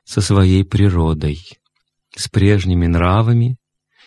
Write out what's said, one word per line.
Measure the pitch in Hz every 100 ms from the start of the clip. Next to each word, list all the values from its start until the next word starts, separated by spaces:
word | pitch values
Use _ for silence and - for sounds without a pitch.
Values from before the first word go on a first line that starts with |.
| -
со | -
своей | 95 98 92 92
природой, | 95 101 101 87 80 78 76 73 - - _ _ _ _ _ -
с | -
прежними | - 98 104 92 87 85
нравами | 85 87 101 113 117 120 127 _ _ _ _